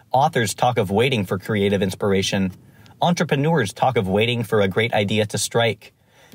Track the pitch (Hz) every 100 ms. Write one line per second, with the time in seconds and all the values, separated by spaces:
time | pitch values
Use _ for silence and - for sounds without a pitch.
0 | _ 127 151 135 107 - 123 120 92 101
1 | 135 120 92 98 - 107 101 98 95 -
2 | 104 95 95 101 95 - - - - -
3 | 165 180 165 143 151 165 98 - 127 120
4 | 92 101 117 120 117 107 98 110 117 110
5 | 101 107 104 - - 117 117 104 - _
6 | _ _ -